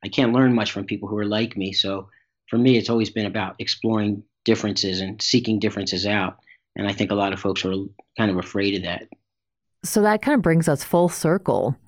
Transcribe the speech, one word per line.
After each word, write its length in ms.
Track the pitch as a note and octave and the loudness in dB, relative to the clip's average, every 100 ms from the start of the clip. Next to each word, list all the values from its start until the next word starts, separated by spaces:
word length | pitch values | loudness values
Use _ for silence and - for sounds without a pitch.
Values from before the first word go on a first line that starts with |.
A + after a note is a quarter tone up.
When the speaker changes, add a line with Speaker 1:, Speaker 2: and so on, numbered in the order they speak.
Speaker 1:
I 60 | - | -4
can't 240 | - B2 | 2 4
learn 220 | B2 C3 | 6 6
much 180 | A#2+ G#2 | 4 2
from 120 | - | -4
people 240 | G2 G#2 G2 | -6 -6 -4
who 100 | G#2 | -2
are 80 | G#2 | 0
like 300 | G#2+ A2+ G#2+ | 0 -2 -4
me. 160 | F#2+ | -4
So 340 | G2 G2 G2 F#2+ _ _ _ _ | -2 -2 -2 -8 _ _ _ _
for 80 | A#2 | 2
me, 200 | B2 A#2+ | 4 4
it's 100 | G2+ | 4
always 220 | A#2 A2 | 0 0
been 160 | - G#2 | -2 -4
about 300 | F#2 F#2 - | -2 -6 -6
exploring 640 | F#2+ - A2+ A2 G#2 G2+ - _ | -6 -4 0 0 0 -2 -8 _
differences 560 | - A2 G#2+ G2 G2+ F#2 | 0 2 2 -2 -2 -2
and 200 | F#2+ G#2+ | -6 -6
seeking 380 | - B2 A2 A2 | 0 0 2 0
differences 480 | G#2+ G2+ G2 F#2 G2+ | -2 -4 -6 -4 -2
out. 320 | G#2 F#2 - _ _ _ | -2 -2 -6 _ _ _
And 140 | - G2+ | -6 -6
I 40 | |
think 180 | G2 G2+ | -2 -2
a 40 | G2+ | 0
lot 160 | G2 | -2
of 80 | F#2+ | -2
folks 240 | G2 F#2 | -4 -2
are 100 | F#2+ F#2+ G2 - - - | -2 -4 -6 -12 -20 -2
kind 140 | A2+ | 0
of 80 | F#2 | 0
afraid 360 | F2+ G2+ G2+ G2 | -2 -2 -2 -2
of 60 | |
that. 240 | F2 E2+ - - _ _ _ _ _ _ | -4 -8 -12 -20 _ _ _ _ _ _
Speaker 2:
So 160 | - - | -4 0
that 200 | G#3 G#3+ | 2 2
kind 120 | C4 C#4+ | 2 2
of 60 | |
brings 260 | F3 E3 D#3+ | 4 2 2
us 140 | C#3+ | 0
full 260 | - F3 F3 | 0 2 2
circle 680 | - E3 F3+ - G#2 G2 C3+ | 2 0 0 0 0 0 -4